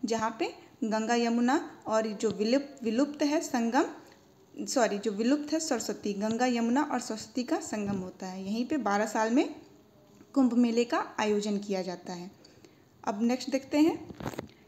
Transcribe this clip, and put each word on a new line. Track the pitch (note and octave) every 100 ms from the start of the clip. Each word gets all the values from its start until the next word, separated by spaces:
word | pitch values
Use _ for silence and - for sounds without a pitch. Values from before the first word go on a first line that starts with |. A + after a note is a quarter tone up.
जहाँ | G#3 A3+ A3 A3
पे | F#4+ - - -
गंगा | A3+ A3 A3
यमुना | A#3+ A#3 A#3 A#3+ D#4 E4+ - -
और | A3 A3
जो | G#3 A3
विलुप्त, | F#3 G#3+ C4+ C#4 -
विलुप्त | A#3 A3 C#4+ -
है | D4 D4+
संगम, | E4+ B3 A#3 B3+ F4+ - - - _ - -
सॉरी, | - G3+ C4+ G#3+ G3
जो | A3
विलुप्त | G3 A#3 D4 D4
है | D#4+
सरस्वती, | D#4+ A#3 - G#3 G#3+
गंगा | G3+ G#3+ A3+ B3+
यमुना | A#3 A#3 B3+
और | D4 B3+
सरस्वती | - A3 - -
का | B3 F4+
संगम | F#4+ G#3+ G3+ G3
होता | F#3 - F#3
है। | F#3+
यहीं | G3 A3 B3
पे | D#4
बारह | G#3 G3+ G#3+
साल | A#3 A3
में | B3 G#4+ - - - - - - - -
कुंभ | C#4 B3+
मेले | A#3 A#3+ A3+
का | A#3 E4 - -
आयोजन | G#3+ G#3 G#3+ G3+
किया | G3+ F#3+
जाता | F#3 F3 -
है। | F3 F3+ - - - - - _ -
अब | - G3+
नेक्स्ट | A#3 B3+ -
देखते | C4+ - D4
हैं | D#4 D#4+ - - - - - -